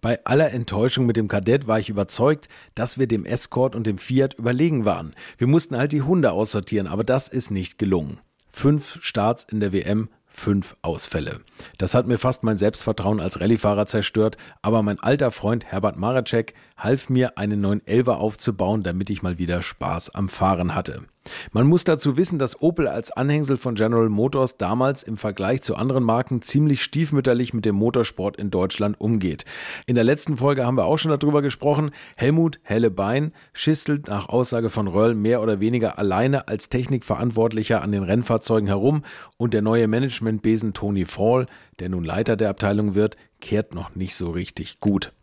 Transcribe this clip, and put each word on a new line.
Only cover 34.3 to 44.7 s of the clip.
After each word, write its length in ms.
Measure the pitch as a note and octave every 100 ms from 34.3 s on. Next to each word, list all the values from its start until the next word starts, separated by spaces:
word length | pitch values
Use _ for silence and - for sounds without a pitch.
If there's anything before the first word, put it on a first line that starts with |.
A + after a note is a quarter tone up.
| A#2+ B2 A#2 A2+
von 180 | A2+ G2+
Röhrl 280 | F2+ A2+
mehr 260 | A2+ G#2 A#2+
oder 200 | A2 G2+
weniger 380 | G#2+ A#2+ A2 -
alleine 500 | G2+ F#2 B2+ C#3 -
als 200 | G#2+ -
Technikverantwortlicher 1120 | C3+ B2+ C3 - G#2 A#2+ A2+ A2+ A2 A2 A2+
an 120 | G2+
den 100 | G2+
Rennfahrzeugen 640 | F#2+ A2 A#2+ A2+ - A2+ G2+
herum 360 | G2 A#2+ D3+ - - - _
und 160 | A#2+
der 80 | G#2+
neue 260 | G#2+ A#2 A2+
Managementbesen 840 | A2+ C3+ A#2+ A2+ A2 A2 A2+ A2
Tony 320 | F#2+ G2+ G2 F2
Fall, 400 | - G#2 B2+ B2+ - - -
der 100 | F2+
nun 160 | F#2
Leiter 320 | E2 D#2+ A2+ G#2+
der 140 | G#2+
Abteilung 440 | G2 G#2 G#2 G#2+
wird, 220 | G2 G#2+ - _ _
kehrt 340 | - G#2 A2
noch 200 | F2 F2
nicht 200 | F#2 F#2
so 160 | - F2
richtig 500 | E2+ F#2 - -